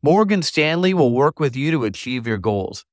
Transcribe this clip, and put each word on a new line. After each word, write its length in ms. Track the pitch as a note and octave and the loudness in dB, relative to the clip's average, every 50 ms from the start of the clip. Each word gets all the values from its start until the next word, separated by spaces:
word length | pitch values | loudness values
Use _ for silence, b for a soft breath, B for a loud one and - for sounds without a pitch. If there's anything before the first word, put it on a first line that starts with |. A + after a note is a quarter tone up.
| - | 4
Morgan 380 | C#3+ E3 G3+ A3 G3+ G#3 G3 | 4 4 4 4 2 2 0
Stanley 520 | D#3+ - - - D3+ D3+ D#3+ E3+ F3+ F#3 F#3+ | -2 -2 0 0 0 2 0 2 0 0 2
will 180 | F3+ D3 B2 | 4 2 2
work 280 | A#2+ B2 C#3 D3+ D#3 - | 4 2 2 2 0 0
with 160 | D#3 C#3 A#2 | -4 -4 -2
you 160 | B2+ C#3 D#3 | -2 -2 -2
to 120 | D#3+ D#3 A#2+ | -2 0 -2
achieve 440 | A2 G2 - - B2 B2+ B2+ A2+ A#2 | -2 -6 -6 -10 -8 -8 -6 -4 -4
your 100 | A2 G#2 | -4 -2
goals. 480 | F#2 G#2+ G#2 G2+ F#2+ - - - - _ | -2 -2 -2 -2 -4 -6 -10 -14 -18 _